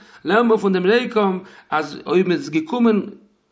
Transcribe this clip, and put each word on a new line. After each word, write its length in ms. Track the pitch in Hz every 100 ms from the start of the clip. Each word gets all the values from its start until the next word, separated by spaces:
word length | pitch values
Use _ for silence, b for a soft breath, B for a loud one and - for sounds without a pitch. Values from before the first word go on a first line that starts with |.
| B B
לערן 220 | 151 214 240
מיר 100 | 220
פון 160 | 196
דעם 140 | 185 180
ריקום, 560 | 240 247 214 196 185 - B B
אז 280 | 151 147 - -
אויב 240 | 175 180
עס 180 | 160 139
געקומען, 540 | 156 156 247 233 208 - - _ _ _